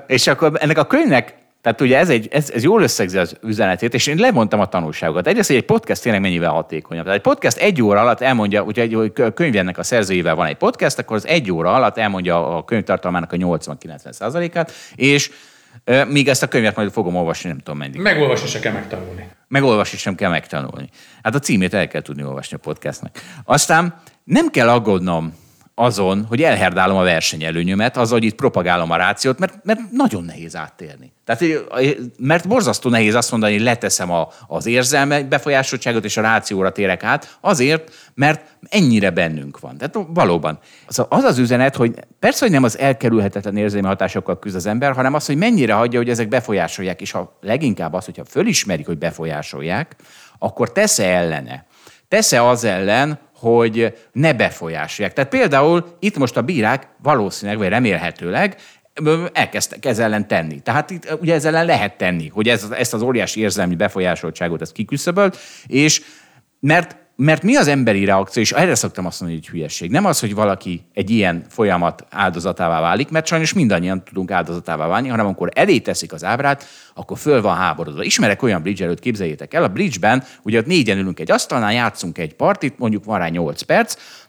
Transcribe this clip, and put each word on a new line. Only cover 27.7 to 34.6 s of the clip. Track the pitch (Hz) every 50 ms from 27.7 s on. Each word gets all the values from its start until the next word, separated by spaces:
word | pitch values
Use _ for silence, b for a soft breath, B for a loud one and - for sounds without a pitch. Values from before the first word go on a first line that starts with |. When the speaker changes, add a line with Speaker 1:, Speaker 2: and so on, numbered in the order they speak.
| 98 101 110 127 -
Speaker 1:
azzal, | 131 120 113 120 117
hogy | 113
itt | 110 -
propagálom | - 135 120 - 98 87 87 87 87 82 82
a | 82
rációt, | 85 90 95 101 - - 131 131 -
mert, | 285 285 - - -
mert | 196 220 220 233 190
nagyon | 233 262 285 226 - 92 85
nehéz | 85 82 - 82 80 78
áttérni. | 85 78 76 - - 90 76 - - 64 - _ _ _
Tehát, | - 117 123 175 160 156 139 - - - 127 131 135 - - 123 120 - -
mert | 123 139 160 175 165 180
borzasztó | 233 262 208 123 101 - - 127
nehéz | 120 113 110 107 107
azt | 120 113 -
mondani, | 123 113 107 104 104
hogy | 104 113
leteszem | 123 117 117 - 98 - - 95 87
a, | 87 85 78 - B B B
az | B 76 80